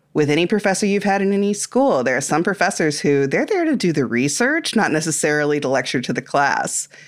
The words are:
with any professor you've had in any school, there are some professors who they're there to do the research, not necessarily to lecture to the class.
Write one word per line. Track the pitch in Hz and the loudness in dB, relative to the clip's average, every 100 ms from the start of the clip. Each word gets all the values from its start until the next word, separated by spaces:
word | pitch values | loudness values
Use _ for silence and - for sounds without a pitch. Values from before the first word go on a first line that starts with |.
| _ | _
with | 151 147 | -2 2
any | 151 175 | 2 2
professor | 208 202 185 208 | 0 0 0 0
you've | 202 | 0
had | 196 196 | 0 0
in | 196 | 0
any | 202 202 | 0 0
school, | 202 - 240 269 151 | -2 -2 0 2 2
there | 123 131 | 0 0
are | |
some | 139 151 | 0 0
professors | 175 190 180 196 160 147 | 0 0 -2 0 0 0
who | 151 143 139 | 2 2 2
they're | 156 | 0
there | 294 392 | 0 0
to | 320 | 0
do | 269 180 | 0 0
the | 151 120 | 0 0
research, | 117 139 - 240 320 311 226 | 0 0 0 0 0 0 0
not | 175 | 2
necessarily | 156 160 151 160 151 147 147 | 0 -2 -2 0 0 0 0
to | 139 | 0
lecture | 135 131 135 | -2 0 -4
to | 123 | -4
the | 123 | -4
class. | - 143 139 - - - - - | -2 0 0 0 -4 -6 -8 -14